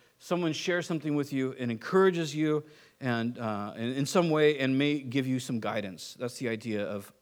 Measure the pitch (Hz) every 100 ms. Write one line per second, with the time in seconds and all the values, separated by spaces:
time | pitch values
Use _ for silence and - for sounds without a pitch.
0 | _ _ - 175 175 147 - 175 165 165
1 | 151 147 139 135 131 131 123 113 - 185
2 | 190 170 160 151 156 151 147 - - _
3 | 135 117 113 123 113 104 104 - 117 131
4 | - 196 175 151 151 147 135 131 143 147
5 | 131 135 131 127 127 120 104 110 101 92
6 | - - 123 - 120 113 120 104 101 101
7 | 101 -